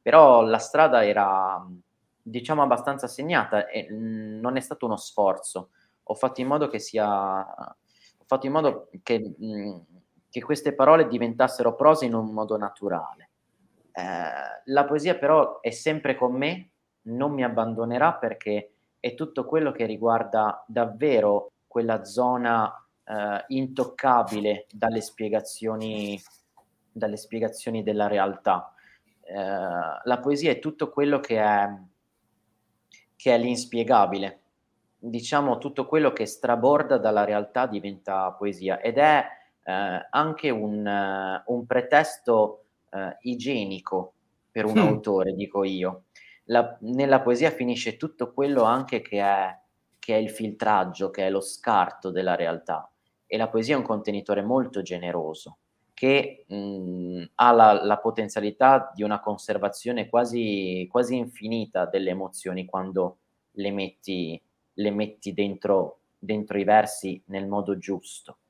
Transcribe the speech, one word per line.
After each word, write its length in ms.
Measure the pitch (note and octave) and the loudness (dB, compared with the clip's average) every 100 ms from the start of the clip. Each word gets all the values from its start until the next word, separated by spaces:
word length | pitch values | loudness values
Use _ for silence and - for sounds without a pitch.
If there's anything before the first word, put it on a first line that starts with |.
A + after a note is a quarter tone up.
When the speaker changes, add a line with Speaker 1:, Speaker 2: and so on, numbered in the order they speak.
Speaker 1:
Però 420 | - D#3 D3 B2 | 8 10 12 10
la 160 | A2+ A2+ | 8 2
strada 460 | - - D#3 B2 | 0 4 6 6
era, 600 | G#2+ G#2 G2 F#2+ F#2+ F#2+ F#2 F2+ _ _ _ _ | 4 4 2 2 0 -4 -10 -20 _ _ _ _
diciamo, 400 | - A#2 A#2+ D3+ | -10 -10 -4 2
abbastanza 460 | C#3 A#2+ C#3+ C#3 B2 | 2 2 0 -6 -8
segnata 580 | - D3 E3+ G#2+ G#2 G2+ | -8 0 0 2 0 -2
e, 220 | A2+ D#2+ | -8 -10
mm, 480 | G#2+ A2+ A2 G#2+ G#2+ | -10 -8 -8 -10 -6
non 160 | A#2 C3 | -4 -4
è 40 | |
stato 240 | C3 D3+ A#2+ | -6 -8 -6
uno 100 | G#2+ | -6
sforzo. 720 | - - G2+ F#2 - F#2 F#2 _ _ _ | -8 0 0 0 -6 -12 -12 _ _ _
Ho 100 | _ | _
fatto 260 | A2 C3 B2+ | -2 -2 -2
in 40 | B2+ | -2
modo 220 | D3 D3+ | 0 -2
che 100 | G#2+ | -4
sia, 640 | - A2 G#2 G2+ G2 F#2+ | -6 -2 0 0 -2 -4
ho 840 | G2 - - - _ _ _ _ _ | -6 -12 -18 -20 _ _ _ _ _
fatto 200 | C3+ C3+ | -2 0
in 60 | |
modo 380 | D3 D3 A2+ - F#2+ | 0 0 -2 -10 -18
che, 320 | - A#2 G#2+ D2+ | -2 -2 -2 -10
mm, 340 | A2 G#2 G2+ F#2 E2+ F2+ _ _ _ | -10 -8 -10 -12 -18 -20 _ _ _
che 140 | - | -14
queste 300 | - D3 D3 | -4 -2 -2
parole 340 | C#3 C3+ D#3+ D3 | 4 8 8 6
diventassero 680 | A#2 A#2 A#2 B2+ - A#2 | 2 -2 2 0 2 0
prosa 300 | A2+ D3 D#3 | 4 4 4
in 100 | C3 | 2
un 160 | A2+ A2 | -2 -4
modo 240 | G#2+ G#2+ G#2+ | -6 -4 -4
naturale. 720 | G2+ - G2+ F2 C#2+ - _ _ _ _ _ _ _ | -4 -6 -4 -4 -6 -16 _ _ _ _ _ _ _
Eh, 720 | - F2+ F2 E2 C2+ C2+ G#1+ - | -10 -6 -4 -6 -6 -10 -12 0
la 180 | C3+ | 2
poesia 320 | C#3+ D3 D3 C3+ | 2 0 0 0
però 440 | C#3 D#3 C#3+ - | 4 4 4 0
è 100 | A#2 | -8
sempre 440 | A2+ - D#3 D3 | -4 -2 -2 -2
con 200 | C3 B2+ B2+ | 0 0 0
me, 340 | C#3+ F#3 F#3 _ _ _ | -2 -4 -12 _ _ _
non 280 | A2+ A#2 C#3+ | -10 -4 -2
mi 100 | C#3+ | 0
abbandonerà 680 | B2 A2+ A2+ A2+ A#2 A#2+ D3+ | -2 0 -2 -2 -4 2 2
perché 600 | - A#2 G#2+ A2 G#2 - _ _ _ | 2 -4 -6 -4 -4 -6 _ _ _
è 140 | - | -8
tutto 320 | E3 D#3+ - B2 | -6 -8 -6 -2
quello 260 | D#3 D3+ | 0 0
che 140 | - A2 | -2 -4
riguarda 760 | G#2+ A#2 A2+ A2+ A2 G#2+ - - | 0 2 2 2 0 0 -2 -6
davvero 840 | A2+ A#2+ A2 D3 B2 G#2+ G2+ - _ _ | -2 -2 0 2 4 4 2 -2 _ _
quella 380 | A#2+ A#2 A2 | -4 -2 -2
zona, 680 | - B2 B2 B2 A#2+ A#2 G#2+ - _ _ | -4 -2 0 0 0 2 0 -4 _ _
eh, 420 | - A2 G#2 G2+ - | -10 -6 -4 -6 -4
intoccabile 1200 | C3 C3 C3 B2+ - C3+ B2 A#2 G#2+ G#2 G2+ - | -6 -4 -4 -6 -2 2 4 2 -2 -2 -2 -6
dalle 300 | G#2+ A2+ A2+ | -4 -2 -2
spiegazioni, 1200 | G#2+ - G#2+ G#2+ - - A2 A2 A2 G#2+ G#2 G2+ - _ _ _ _ _ _ | -8 -8 -4 -4 -4 -8 -6 -6 -6 -6 -6 -8 -12 _ _ _ _ _ _
dalle 240 | A2+ G#2+ G#2 | -8 -6 -6
spiegazioni 680 | - A2+ A2 - - A2+ | -10 -4 -4 -4 -6 -4
della 260 | G2+ G#2+ G#2 | -2 0 0
realtà. 680 | G#2 G2 F#2+ - F#2 - _ _ _ _ _ | 0 0 -2 0 0 -2 _ _ _ _ _
Eh, 100 | - G2 F#2+ G2 F#2 F2 E2 D2 | -14 -8 -6 -4 -4 -4 -6 -6
la 140 | - B2 | -2 -2
poesia 300 | C3 C#3+ D#3+ | 0 0 0
è 80 | B2 | -2
tutto 320 | D#3 D3+ D#3 | -4 -6 -6
quello 280 | - C#3+ C#3+ | -2 0 0
che 220 | - A2+ | 0 0
è, 260 | G#2+ G#2 G2+ G2+ F#2 _ _ _ _ _ _ _ _ _ _ _ _ _ | 2 2 0 -4 -18 _ _ _ _ _ _ _ _ _ _ _ _ _
che 180 | - | 2
è 40 | A#2 | 2
l'inspiegabile. 1040 | A#2+ A#2+ - A#2 A2+ A#2+ G2 G2 G2 - _ _ _ _ _ _ | 2 -4 -4 -4 4 4 4 2 -6 -10 _ _ _ _ _ _
Diciamo, 580 | A#2 A#2 A#2 D3 C#3+ A#2 | -10 -10 -2 0 2 -2
tutto 280 | C#3 C#3 C3 | -4 -6 -2
quello 260 | D#3 D3 | 2 2
che 140 | - G#2+ | 0 -6
straborda 720 | - B2+ A#2+ B2 D3 - C3+ | -4 -2 2 4 4 2 2
dalla 260 | A2 G#2 | 2 2
realtà 420 | G#2 G#2 G2+ B2+ B2 | 2 0 -2 -2 -2
diventa 640 | G#2 G2+ F#2+ - F#2+ F#2 | -4 -8 -12 -6 -4 -4
poesia 480 | - G2+ F2+ F#2 F#2 | -4 -6 -4 -4 -2
ed 180 | A2+ A#2+ | -2 4
è, 260 | D3+ D3+ - - _ _ | 6 4 2 -8 _ _
eh, 440 | - F#2 G2 F2+ - | -6 -4 -2 -6 -2
anche 400 | - D#3 D#3 D3+ | -2 0 -2 -4
un, 360 | A2+ G#2+ G#2 G#2 | -2 -4 -4 -4
eh, 560 | G2+ G2 G2 F#2+ F#2+ - | -2 -2 -4 -4 -6 -4
un 200 | B2 A#2+ | -6 0
pretesto, 1000 | B2+ B2 D3 D#3 - - A2+ G#2+ - _ _ _ | -2 4 4 4 -4 2 4 4 0 _ _ _
eh, 260 | G2 F#2+ - | -8 -8 -8
igienico 880 | B2 B2 A#2+ C3 G2 G2 - F#2+ F#2 _ _ _ _ | -8 -6 -4 -4 -4 -8 -6 -6 -6 _ _ _ _
per 160 | A2+ G#2+ | -4 0
un 60 | |
Speaker 2:
Hmm. 140 | G#3+ F3 | 4 4
Speaker 1:
autore, 460 | B2+ - F#2+ F#2 | 2 0 0 0
dico 300 | F#2 G2 G2 | -2 -6 -2
io. 400 | G2 F#2+ F#2 F#2 _ - - - | -2 -2 -4 -6 _ -20 -20 -20
La, 320 | - A#2 A#2 - | 0 2 2 -4
nella 400 | A2 B2+ C#3 C3+ | -6 -2 4 4
poesia 300 | B2+ B2 D#3 | 4 2 2
finisce 440 | - B2 A#2+ A2+ A2 | 0 -4 -4 -6 -8
tutto 360 | D#3 - A#2+ | -10 -8 -8
quello 320 | - C#3 C#3 | -2 0 2
anche 360 | A2 B2 C3 A#2 | 4 2 -2 -6
che 200 | - G#2 | -4 -2
è, 360 | G2+ G2 F#2+ F2+ _ _ _ _ | 0 0 -2 -6 _ _ _ _
che 160 | - A2 | -2 -2
è 20 | |
il 120 | A2 | -2
filtraggio, 800 | - A2 G2+ G#2+ G#2 F#2 F2 F#2+ | -6 -8 -4 0 2 0 -4 -8
che 160 | - F#2+ | -4 -2
è 40 | |
lo 100 | G2 | -2
scarto 680 | G2 - - G#2+ F2 - F#2+ | -4 -8 0 2 2 -2 -8
della 240 | F2+ F#2 | -4 -2
realtà. 560 | F2 E2 E2 - D#2 - _ _ _ _ | -2 -2 -4 -6 -8 -8 _ _ _ _
E 100 | A2 | -4
la 120 | A2+ | -2
poesia 260 | A2+ A2+ | -2 0
è 40 | C#3+ | -2
un 60 | |
contenitore 580 | A#2+ G#2+ G#2+ G#2 - G2+ | 0 -4 -4 -6 -2 -2
molto 400 | G2+ C3 B2 G2+ | 0 0 0 -6
generoso, 760 | F2+ F2+ F2 F2 D#2 D#2 - - _ _ _ | -8 -8 -6 -4 -6 -10 -16 -20 _ _ _
che, 500 | - C3 C#3 A2 - _ | -2 2 2 0 -10 _
mm, 720 | G2+ G2+ G2 F#2 F2+ F2+ F2+ E2+ - | -10 -8 -8 -8 -8 -8 -10 -12 4
ha 160 | A#2+ | 6
la, 320 | A#2 A2 G#2 | 10 8 8
la 140 | G#2 G#2 | 4 0
potenzialità 920 | A#2 A2 G#2 A2 G#2 G#2 C3 C3+ - | 0 -2 -4 -2 -4 4 6 6 2
di 120 | - | -6
una 160 | G#2 G#2 | -4 -4
conservazione 880 | - G2+ - G#2 G2 G2+ A#2+ B2 G#2 | -4 -8 -4 -2 -2 -4 -6 -6 0
quasi, 800 | A#2 A#2+ A#2+ A2+ G2+ F#2+ F#2 F2+ | 0 0 -2 -2 -2 -2 -6 -2
quasi 260 | B2 A#2+ B2+ | -2 0 -2
infinita 720 | A#2+ - G#2+ A2+ G#2+ F#2 F2+ | -6 -10 -6 -6 -4 -2 0
delle 240 | F#2+ F#2+ | 0 -2
emozioni 540 | F#2 F#2+ - F#2+ F#2 | -4 -6 -10 -8 -8
quando 540 | F2+ F#2+ F#2 F#2+ F2+ - _ _ _ | -6 -6 -4 -2 -2 -4 _ _ _
le 180 | - G2+ | -8 -6
metti, 720 | G2+ F#2+ _ - F#2 E2 E2 _ _ _ | -4 -8 _ -8 -6 -6 -8 _ _ _
le 180 | - G#2 | -4 -4
metti 420 | G2+ G#2 - G2+ | -2 -6 -6 -12
dentro, 680 | F#2 G2+ G2 G#2 G2 F2+ - _ _ | -4 -4 -4 0 0 0 -8 _ _
dentro 400 | F#2+ G#2+ G#2+ G2+ | -6 -6 -4 -4
i 60 | |
versi 580 | G2 G#2+ G#2+ - G2 F2 _ | 4 4 4 -4 -8 -10 _
nel 200 | G2 G2 | -8 -4
modo 320 | G2+ G2+ F#2+ | -4 -4 -6
giusto. 600 | F#2 F#2+ - - - - | -6 -8 -8 -20 -20 -20